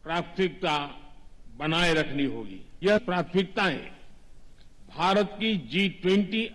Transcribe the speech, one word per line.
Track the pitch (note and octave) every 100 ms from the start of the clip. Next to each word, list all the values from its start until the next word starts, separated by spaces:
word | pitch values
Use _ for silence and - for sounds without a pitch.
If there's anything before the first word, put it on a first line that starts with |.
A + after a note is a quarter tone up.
प्राथमिकता | D#3+ E3+ E3+ - F#3+ C#3+ F3 D3 C#3+ - - - - - - A2+
बनाए | D3+ E3 F3
रखनी | D#3+ D3 C#3 C3+
होगी। | A2+ G2+ F#2+ - -
यह | F3+ G#3+
प्राथमिकताएं | G#3 F3+ E3 F#3 F#3+ - F#3+ B2+ - - - - - - - - - - - -
भारत | F3+ G3+ G3+ -
की | A3 G3+ A2+
जी | D#3+ G3 -
ट्वेंटी | F3+ G3 F#3+ A3 A3+